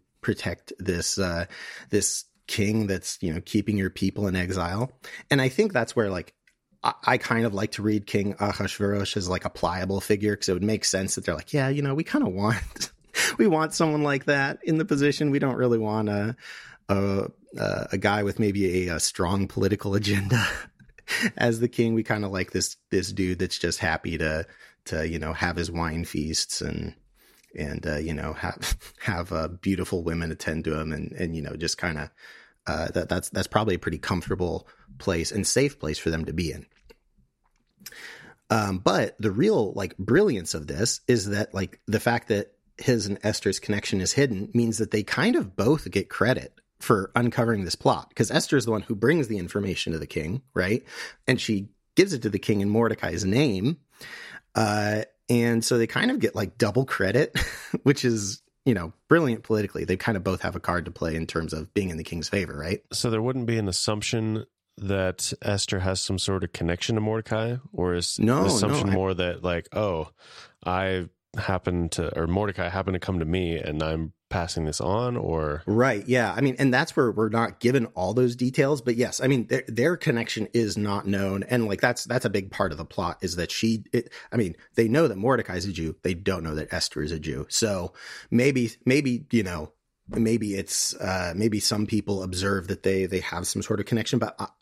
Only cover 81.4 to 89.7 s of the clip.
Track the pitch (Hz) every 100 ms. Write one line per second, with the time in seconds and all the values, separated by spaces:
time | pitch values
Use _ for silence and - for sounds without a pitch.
81.4 | - 120 110 95 123 120 - 117 117 101
82.4 | 95 - 95 76 82 - 85 - 90 87
83.4 | 82 - 113 110 - 123 - - - 123
84.4 | 95 - - - 113 143 156 95 117 123
85.4 | - 90 98 82 80 - 85 90 98 92
86.4 | 82 78 76 82 - 73 76 82 76 69
87.4 | - - 110 95 87 - - - - 117
88.4 | 131 135 113 - 123 143 135 120 - 117
89.4 | 92 85 76